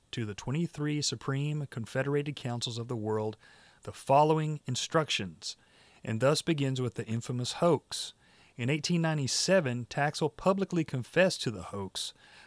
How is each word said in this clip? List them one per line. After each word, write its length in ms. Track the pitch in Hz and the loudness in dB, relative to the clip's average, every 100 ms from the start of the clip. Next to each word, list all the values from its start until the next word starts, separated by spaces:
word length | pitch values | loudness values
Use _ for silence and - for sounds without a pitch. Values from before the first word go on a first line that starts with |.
| _ | _
to 120 | - | -6
the 100 | 107 | -6
twenty-three 680 | 101 - 143 170 - 147 147 | -6 -4 -2 -2 -2 -2 -2
Supreme 640 | 139 117 - 135 147 151 139 | -2 -4 -4 -2 -2 -2 -6
Confederated 680 | - 110 131 135 143 147 139 | -8 -4 -2 0 0 -2 -4
Councils 420 | 123 120 123 117 | -6 -4 -4 -6
of 80 | 117 | -6
the 80 | |
world 420 | 120 107 107 107 107 - - - _ | -4 0 0 -2 -6 -16 -20 -20 _
the 100 | - | -16
following 680 | - - 139 151 156 156 151 - | -6 4 6 8 4 2 -4 -4
instructions, 880 | 127 - 160 151 - 95 78 - - _ _ _ _ | -4 0 2 2 -2 -4 -8 -12 -12 _ _ _ _
and 160 | - 110 | -4 2
thus 220 | 131 156 | 4 4
begins 380 | - 156 135 131 | 2 0 0 0
with 140 | 123 | -2
the 120 | - 110 | -4 -4
infamous 480 | 113 - 123 123 | -4 -2 -4 -4
hoax. 600 | - 175 143 - - - - _ _ _ - | 2 4 4 0 -10 -10 -14 _ _ _ -4
In 120 | 120 | -2
eighteen 320 | 151 147 175 | 0 2 2
ninety-seven, 840 | 160 156 131 - - 190 139 120 117 | 2 0 0 0 4 4 4 -2 -4
Taxil 400 | - 147 - 156 | 0 0 0 -2
publicly 560 | - 185 196 190 175 | 0 0 2 0 0
confessed 560 | 156 131 113 165 185 - | 0 -4 0 4 4 2
to 80 | - | -4
the 120 | 101 | -6
hoax, 500 | 87 101 95 - - - - - | -6 -8 -6 -6 -8 -10 -20 -20